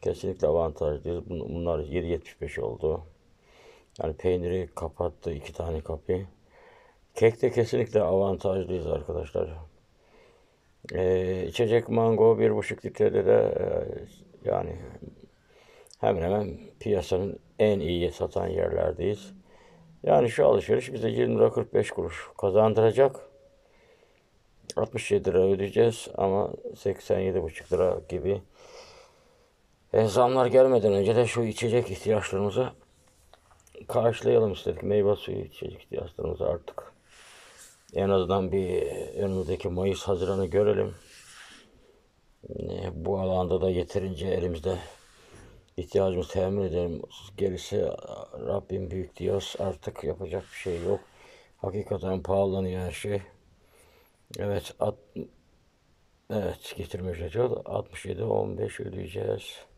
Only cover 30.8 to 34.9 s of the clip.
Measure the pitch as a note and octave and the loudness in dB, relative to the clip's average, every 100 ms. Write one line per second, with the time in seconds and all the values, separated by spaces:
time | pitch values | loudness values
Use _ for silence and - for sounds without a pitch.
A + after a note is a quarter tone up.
30.8 | G#2 G2 G2 A2+ A#2 A#2+ A2+ G#2+ A#2+ A#2+ | 6 4 4 4 4 2 -2 -2 2 2
31.8 | A#2 F#2 - G#2+ F#2+ G2 G2+ G2 B2+ - | 0 -4 0 0 0 -2 0 0 -2 -4
32.8 | _ _ _ _ _ _ _ _ _ - | _ _ _ _ _ _ _ _ _ -20
33.8 | - - A#2 A2 A#2 A#2 A2 F2+ - - | -2 2 2 2 4 4 4 0 -4 -4
34.8 | F#2+ | 0